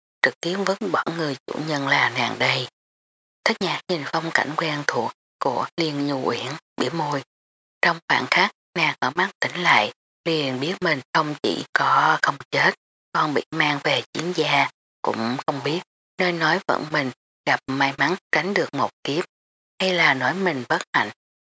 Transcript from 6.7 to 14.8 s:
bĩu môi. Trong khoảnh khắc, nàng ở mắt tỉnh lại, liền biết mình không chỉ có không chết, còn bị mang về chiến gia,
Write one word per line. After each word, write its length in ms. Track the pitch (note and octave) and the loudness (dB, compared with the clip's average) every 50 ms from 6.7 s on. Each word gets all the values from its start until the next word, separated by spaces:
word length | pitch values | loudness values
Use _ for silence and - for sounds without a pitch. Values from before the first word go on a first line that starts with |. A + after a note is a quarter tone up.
| _ | _
bĩu 140 | - - - | -4 -2 -2
môi. 320 | E3 E3 D3+ C#3+ C#3+ C#3 - - _ _ _ _ _ _ _ _ _ _ | -2 -2 -2 -2 -4 -4 -6 -8 _ _ _ _ _ _ _ _ _ _
Trong 160 | - F3 E3 E3 - - | 2 2 2 0 0 0
khoảnh 180 | C#3+ B2+ B2+ B2 | 0 0 0 2
khắc, 200 | - E3+ F#3+ A3 - _ _ _ - | 2 2 2 2 -2 _ _ _ -4
nàng 200 | E3+ D#3+ D3 C#3 - | -2 -2 -2 0 -2
ở 100 | C3 B2+ | -2 -2
mắt 200 | C#3+ F3 F#3 G3 - _ | 0 0 -2 -2 -2 _
tỉnh 220 | - - - F3 | -4 -4 -2 0
lại, 300 | F3 E3 C#3 A2 G#2 - - _ _ _ _ _ - | 2 4 4 4 4 2 -4 _ _ _ _ _ -2
liền 360 | E3+ D#3+ D#3 C#3+ C3 B2+ B2+ | 0 0 0 0 -2 -2 -2
biết 140 | C#3 E3+ F#3 - | -2 -4 -2 -2
mình 200 | F3+ E3+ D3+ C3 - _ | -2 -2 -2 -2 -4 _
không 220 | - E3 D3+ D3+ D3 - | 0 0 0 0 -2 -2
chỉ 220 | - G#2+ E2+ - C#3+ - | 0 0 0 -2 -2 -2
có 460 | - - C#3 C3+ C#3 C#3+ D3 F3 D#3 D3 | -2 0 2 4 4 4 4 4 4 2
không 140 | - - C#3+ C#3 - - | 2 0 0 -2 -4 -4
chết, 240 | - C#3 C#3+ F#3 - - _ _ _ _ _ _ | 0 2 2 2 0 -2 _ _ _ _ _ _
còn 220 | - D#3+ D#3 D#3 C#3 | -2 -2 0 2 0
bị 100 | - - - | 0 -2 -2
mang 300 | D#3 D#3+ D3+ D3 C#3+ C#3 - | 0 0 0 0 0 0 0
về 180 | D#3 C#3 B2 - - | 0 0 0 -2 -4
chiến 200 | - C#3+ D#3+ F3+ F3+ | -6 -4 -4 -2 0
gia, 340 | D#3+ D3+ D3 C#3+ C#3 C#3 B2+ - _ | 0 0 2 2 2 2 0 -4 _